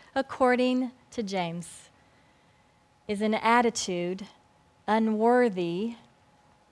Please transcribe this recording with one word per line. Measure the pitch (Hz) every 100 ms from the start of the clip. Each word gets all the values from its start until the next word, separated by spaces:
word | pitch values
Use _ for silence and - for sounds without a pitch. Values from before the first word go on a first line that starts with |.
| -
according | 277 269 - 254 247 254 254 254 - _
to | -
James, | 202 190 170 170 170 - - _ _ _ _ _ _ _ _ _ _ _ -
is | 202
an | 214
attitude | 220 220 240 240 233 - 175 175 190 190 _ _ _ _ _ -
unworthy | 220 220 214 226 247 240 185 175 170 226 233 - _ _ _ _ _ _